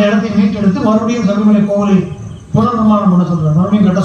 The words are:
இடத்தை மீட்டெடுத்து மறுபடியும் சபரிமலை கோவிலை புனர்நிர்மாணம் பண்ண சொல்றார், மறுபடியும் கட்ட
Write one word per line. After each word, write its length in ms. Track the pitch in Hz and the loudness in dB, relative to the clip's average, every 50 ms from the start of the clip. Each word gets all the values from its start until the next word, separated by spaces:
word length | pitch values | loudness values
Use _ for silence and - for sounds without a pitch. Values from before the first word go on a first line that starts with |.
| 208 208 | 2 2
இடத்தை 220 | 208 208 208 226 | 0 0 -2 -2
மீட்டெடுத்து 500 | 208 214 196 202 196 202 202 190 180 - - 214 | 0 0 0 0 0 0 0 0 0 0 0 0
மறுபடியும் 400 | 220 214 220 226 240 240 196 185 | 0 0 0 -2 -2 -2 -2 -2
சபரிமலை 360 | 202 208 208 208 208 208 208 202 | 0 0 2 2 2 2 2 0
கோவிலை 300 | 202 202 202 202 190 175 - - - - - - - - - - - | -2 -2 0 2 2 0 0 -2 -8 -12 -14 -14 -16 -16 -10 -4 -2
புனர்நிர்மாணம் 580 | 208 226 233 233 226 214 214 208 208 196 185 | -2 0 0 0 0 0 2 2 2 2 2
பண்ண 140 | 175 175 175 156 | 2 2 0 0
சொல்றார், 260 | 170 160 156 151 151 170 | -2 -2 -2 0 0 0
மறுபடியும் 300 | 190 208 214 208 196 175 | 0 0 0 0 2 2
கட்ட 140 | 175 190 | 0 0